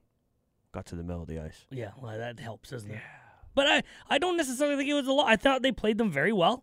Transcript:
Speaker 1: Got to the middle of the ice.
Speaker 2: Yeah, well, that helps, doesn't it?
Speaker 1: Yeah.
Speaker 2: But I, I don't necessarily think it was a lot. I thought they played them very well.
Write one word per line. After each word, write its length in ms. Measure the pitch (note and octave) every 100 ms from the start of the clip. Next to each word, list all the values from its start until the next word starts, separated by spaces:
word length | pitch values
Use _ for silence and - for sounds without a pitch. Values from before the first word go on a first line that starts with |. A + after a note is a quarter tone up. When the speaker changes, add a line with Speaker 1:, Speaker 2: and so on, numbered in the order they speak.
| _ _ _ _ _ _ _
Speaker 1:
Got 160 | F#2+ -
to 80 |
the 80 | E2+
middle 200 | F2 F2
of 60 | D#2
the 120 | D#2+
ice. 260 | D#2 - -
Speaker 2:
Yeah, 180 | B2+ G#2+ G#2+
well, 160 | A#2+ A2
that 220 | A#2+ A2
helps, 320 | A2+ G#2+ -
doesn't 180 | B2+ G#2
it? 60 |
Speaker 1:
Yeah. 60 | G#2+ - - - - -
Speaker 2:
But 120 | - C#4
I, 160 | D4+ - - -
I 100 | C#4
don't 180 | F4+ E4+
necessarily 400 | C4+ B3 D4 C#4
think 120 | C#4+
it 60 |
was 140 | D4 C4
a 40 |
lot. 140 | C4+ C4+
I 80 |
thought 280 | A3 C4+ C4
they 100 | C4
played 260 | G#3+ G#3+ A3
them 140 | A3
very 200 | C#3 F3
well. 300 | G#3+ F3 B3+